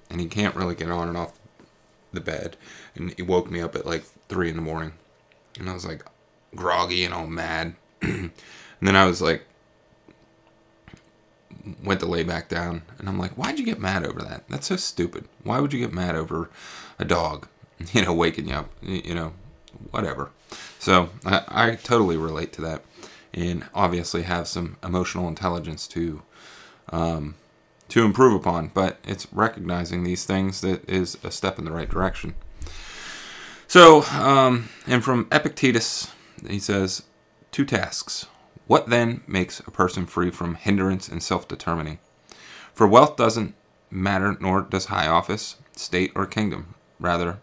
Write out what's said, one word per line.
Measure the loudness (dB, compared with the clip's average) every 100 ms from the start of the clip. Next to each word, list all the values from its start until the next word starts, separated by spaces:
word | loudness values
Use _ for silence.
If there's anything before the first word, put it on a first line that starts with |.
| -10
and | -8
he | -6
can't | -2 -2 -2
really | -4 -4
get | -4
on | -4 -4
and | -6
off | -8 -10 -20 _ -20 _ _ _ _
the | -10
bed, | -8 -8 -10 -12 -20 -20 -20
and | -12 -10 -8
he |
woke | 0 0 0
me | -4
up | -6 -6
at, | -6
like, | -6 -8 -20 -8
three | -2 -2
in | -2
the |
morning, | -6 -6 -8 -12 _ _ _ _ _ -14
and | -10
I |
was, | -10 -10
like, | -12 -16 _ _ _ _ -8
groggy | -2 0 0 0
and | -2
all | -4 -8
mad, | -8 -6 -4 -6 -10 _
<clears throat> | _
and | -6 -6 -8 -12 -20 -20 -20 -2
then | 4 6
I | 6
was, | 4
like, | 0 0 -4 _ _ _ _ _ _ _ _ _ _ _ _ _ -20 -20 _ _ _ _ _ -20 -18 -8
went | -2 0
to | 0
lay | 0
back | 0 -4 -4
down, | -4 -4 -6 -10 -12
and | -6
I'm | -4
like, | -4
"Why'd | -6 -6 -4
you | -4
get | -4
mad | -2 -2 -4
over | -8
that? | -10 -14 -10
That's | -8 -4
so | -4
stupid. | -4 -4 -4 -6 -16 _
Why | -4 -2
would | -2
you | -2
get | -4
mad | -4 -2 -2
over | -4 -6 -8 -12 -20 -18 -18 -8
a | 0
dog, | 0 0 -4 -12 _ -20
<laughs> | -16 -2
you | 0
know, | 2
waking | 4 2 0 -4
you | -6
up, | -8 -12
y-, | -10 -8
you | -6 -6
know, | -8 -12 -20 -20 -20 -20 -10
whatever." | -6 -6 -6 -10 -14 -20 -18 -18 -8
So | 4 4 4 -4 -2
I, | -2 0
I | 0 0 0
totally | 2 4 4 2
relate | -2 -4 -6
to | -6
that, | -8 -8 -12 -20 -20 -20 -12
and | -6 -4 -4 -6
obviously | 0 0 0 -2 -4
have | -2 -4 -4
some | -6 -6 -8
emotional | -4 -2 -2 -2 -4
intelligence | -4 -4 -4 -6 -10 -8
to, | -6 -6 -6 -14 -20 -20 -20 -20 -20 -8
um, | -4 -2 -2 -6 -12 _ _ _ _ -2
to | 2
improve | 4 6 6 6
upon, | 2 -2 -2
but | 0 -2 -2
it's | -8 -8 -6
recognizing | 0 0 -2 -6 -4 -4 -2
these | -2 -2 -2
things | 0 -2 -2
that | -2 -2 -2
is | -2 -2 -6
a | -10
step | -4 -4 -4
in | -6
the |
right | -6 -4
direction. | -2 -2 -4 -8 -10 -12 -14 -14 -14 -16 -16 -16 -16 -16 -16 -18 -20 6
So, | 12 12 12
um, | 8 2 4 6 6 4 -2 -12 0
and | 0
from | 2 0 2
Epictetus, | 2 2 2 2 4 0 -4 -8 -12 -20 -18 -8
he | -6
says, | -2 0 0 -2 -10 _ _ _ _
"Two | -4 0
tasks. | 0 -2 -6 -8 -10 -10 -18 _ -18 2
What | 4 4
then | 2 2 -2 -4
makes | -2 -2 -4
a | -10
person | 0 0 0 -4
free | -2 -2
from | -2 -6 -4
hindrance | 0 2 2 0 -4
and | -8
self-determining? | -2 -4 -4 -8 -4 -4 -4 -10 _ _ _ -20 -20 -20 -20
For | 2 8
wealth | 8 8 6
doesn't | 0 0 -4 -8 _ _ _
matter, | -4 -2 0 0 0
nor | 0 0
does | 0 -4 -2
high | -2 2
office, | 2 2 -4 -6 -14 _ -14
state, | -4 -2 0 -2
or | -4
kingdom. | -2 -2 -4 -10 -18 _ -6
Rather, | -2 0 -2 -6